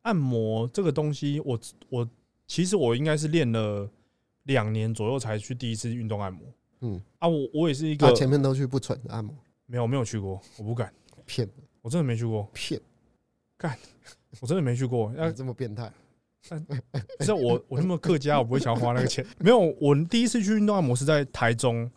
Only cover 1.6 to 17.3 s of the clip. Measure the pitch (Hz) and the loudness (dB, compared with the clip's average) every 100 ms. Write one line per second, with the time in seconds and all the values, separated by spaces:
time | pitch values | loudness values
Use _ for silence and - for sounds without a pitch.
1.6 | - - - 123 117 _ _ _ - - | -6 -18 -8 -6 -6 _ _ _ -8 -2
2.6 | 185 196 120 120 156 151 151 165 123 113 | 0 2 2 2 2 0 2 2 2 0
3.6 | 107 101 101 _ _ _ _ _ 135 131 | 0 -4 -8 _ _ _ _ _ -2 0
4.6 | 107 110 110 110 107 135 110 107 104 123 | 0 -2 -2 -2 -2 -2 -4 -6 -6 -8
5.6 | 120 110 117 120 110 104 98 87 123 - | -6 -6 -6 -6 -4 -4 -6 -10 -18 -20
6.6 | _ - 120 92 - - 170 156 131 151 | _ -10 -8 -8 -10 -2 0 0 -2 0
7.6 | 165 135 156 147 135 117 135 143 135 135 | 0 0 -2 4 6 6 4 4 2 0
8.6 | 131 135 - 131 113 113 110 143 _ _ | 0 -2 -4 -8 -8 -10 -10 -12 _ _
9.6 | - 123 117 135 113 110 98 92 - - | -8 -2 0 0 -2 -4 -6 -8 -12 -12
10.6 | 104 117 101 _ _ - - - 104 - | -8 -6 -6 _ _ -20 -10 -6 -6 -8
11.6 | - _ 117 170 135 113 117 110 101 - | -20 _ -4 -2 0 0 -2 -2 -6 -8
12.6 | - 147 _ _ _ _ _ _ _ - | -6 -6 _ _ _ _ _ _ _ -8
13.6 | 165 120 - _ - - _ - 120 180 | -8 -8 -14 _ -20 -20 _ -10 -2 0
14.6 | 131 120 127 120 107 135 165 135 131 117 | 0 0 0 0 -2 -2 -4 -4 -8 -6
15.6 | 120 107 107 - _ _ _ _ - 156 | -8 -8 -12 -14 _ _ _ _ -14 -12
16.6 | 160 127 - 131 104 523 156 | -8 -8 -6 -8 -8 -4 0